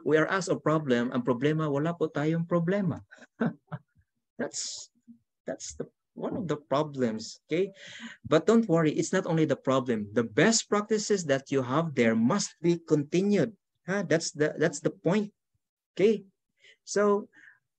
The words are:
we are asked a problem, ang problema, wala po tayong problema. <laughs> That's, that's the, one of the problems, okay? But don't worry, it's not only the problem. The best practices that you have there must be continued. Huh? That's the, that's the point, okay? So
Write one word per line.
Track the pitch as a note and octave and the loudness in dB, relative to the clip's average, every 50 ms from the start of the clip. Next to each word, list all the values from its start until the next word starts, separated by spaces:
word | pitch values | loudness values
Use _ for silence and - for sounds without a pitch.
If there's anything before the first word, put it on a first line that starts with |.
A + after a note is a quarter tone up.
| - | -2
we | D3 D3+ D#3 | 2 2 2
are | D#3 - | 2 2
asked | - G3 F3 F#3 | 0 -2 -2 -2
a | D#3 D3 | -4 -2
problem, | - D3+ D#3 D#3+ D#3 C3+ B2 A#2+ A#2+ B2+ - | 0 0 0 0 2 2 0 2 0 0 -2
ang | B2+ B2 | -2 0
problema, | C3+ B2+ A#2 C3+ D3 D#3 D#3 D#3 | 0 -2 0 0 0 0 0 -2
wala | D3+ C#3 C#3 D3+ E3+ E3+ | -2 -2 -2 -2 -2 -2
po | E3+ D#3+ D#3 - | -2 -4 -4 -2
tayong | D3 D3 D#3 E3 E3 E3+ | -2 -2 0 0 -2 -2
problema. | E3+ F3 F3 E3+ E3 F#3+ G#3 G3+ E3 G#2+ - - _ - - - _ _ - | 0 0 0 0 0 0 0 0 -2 -4 -6 -8 _ -20 -20 -20 _ _ -4
<laughs> | A3+ - - - _ - - - _ _ _ _ _ _ _ _ _ _ _ | -4 -4 -4 -6 _ -14 -14 -14 _ _ _ _ _ _ _ _ _ _ _
That's, | - A#3+ - - - - - - - - - _ _ _ - A#3 _ _ _ _ _ - | -10 -10 -8 -8 -10 -10 -10 -12 -14 -16 -20 _ _ _ -20 -20 _ _ _ _ _ -12
that's | - - - - - - | -12 -12 -12 -12 -16 -12
the, | - - - _ _ _ _ - | -12 -14 -14 _ _ _ _ -14
one | - - - - | -10 -8 -8 -6
of | - F#3 D3+ | -6 -4 -4
the | D3 | -6
problems, | D3 - - C3+ C#3+ D3+ D3+ C#3+ C3+ B2+ A2+ A2 A2 A2 - - - _ - | -6 -4 -2 -2 -2 -2 -2 -4 -4 -2 -2 -2 -6 -10 -12 -16 -16 _ -6
okay? | D3+ E3+ G3 G3+ - - - - - - A3+ - - - - - | -4 -4 -4 -4 -6 -16 -20 -20 -18 -16 -16 -18 -18 -12 -4 2
But | C#3+ D#3+ - | 2 2 4
don't | - A3+ A#3 A3+ G#3 | 6 4 4 4 4
worry, | D#3+ E3 D#3+ D#3 - | 2 2 2 2 2
it's | - - - - | 0 -2 0 0
not | F#3 F#3 | -2 0
only | F#3 E3 E3 D#3 | 0 2 2 2
the | D3 C3 | 2 0
problem. | - - C#3 C3 C3+ B2+ B2+ A#2 A2 G#2 G2+ G#2 | -2 0 0 0 2 2 0 -2 -2 -2 -4 -2
The | B2 A#2 | -2 -2
best | A#2+ - B2 D#3+ G#3+ A3+ - - - | 0 2 4 4 4 4 2 0 0
practices | G#3+ G#3 G#3 - A3 G#3+ G#3 - G#3+ F#3+ E3+ | 0 0 0 0 -2 -2 0 0 0 0 2
that | C#3+ C3+ C3+ - - | 0 0 0 0 -2
you | C#3 C3+ B2+ | -2 -2 0
have | A#2+ C3 D3+ E3+ E3 C#3 | 0 0 0 0 0 0
there | B2 A#2+ A2+ A2+ | 2 2 4 4
must | A2+ A2+ B2 F#3+ G3+ G3+ - - _ | 4 4 2 2 2 -2 -4 -8 _
be | - E3+ E3+ E3+ - | 0 0 0 0 0
continued. | - D#3+ D3 C#3 C#3+ - F3 F#3+ G3+ G#3 F#3+ C#3 A#2 - _ _ _ _ _ - | 0 0 0 0 0 0 0 2 2 2 2 2 0 -2 _ _ _ _ _ -8
Huh? | - F#3 G3+ G3 | -6 -4 -4 -2
That's | C#3+ D3 E3 D#3+ - - | 0 0 0 -2 -4 -4
the, | C#3+ D3 D3+ - - | -2 -2 -2 0 0
that's | D3 F3 - - | -2 -2 -2 -2
the | - D#3+ | -6 -6
point, | - - - D#3+ F#3 G#3+ G#3 G#3 _ _ _ _ _ _ _ _ _ _ _ _ - | -6 -2 -2 0 0 0 0 -4 _ _ _ _ _ _ _ _ _ _ _ _ -4
okay? | - F3+ A3 A3 G3+ - - _ _ _ _ _ _ _ - - _ _ | 2 2 2 2 2 -4 -14 _ _ _ _ _ _ _ -20 -20 _ _
So | - - G3 G#3 G#3 G3+ G3+ G#3 - _ - - - - _ _ _ _ | -4 0 2 2 2 2 0 -2 -6 _ -20 -20 -20 -20 _ _ _ _